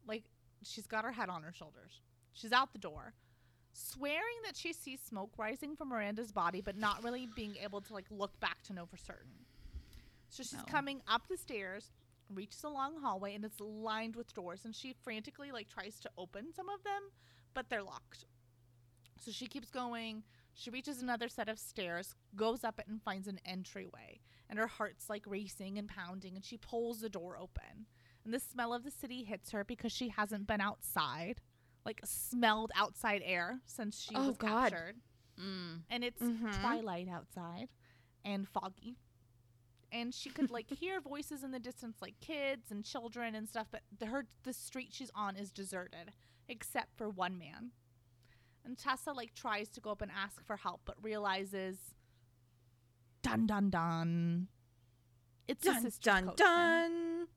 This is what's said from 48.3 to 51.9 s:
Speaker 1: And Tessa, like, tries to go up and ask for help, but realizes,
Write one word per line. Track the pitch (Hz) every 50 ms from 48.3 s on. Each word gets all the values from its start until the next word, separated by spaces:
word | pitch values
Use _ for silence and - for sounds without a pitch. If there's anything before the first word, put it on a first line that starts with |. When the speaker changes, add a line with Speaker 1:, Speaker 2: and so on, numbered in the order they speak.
| - - - - - _ _
Speaker 1:
And | - 254 -
Tessa, | - 277 269 262 - 320 285
like, | 262 233 226 -
tries | - - 233 214 202 208 208
to | - -
go | 214 214
up | 208 202 214
and | 202 165
ask | 196 196 202 - - -
for | - 214
help, | 196 - 190 175 - -
but | - - - 208
realizes, | 220 214 214 208 202 190 190 196 190 196 196 190 190 190 190 - -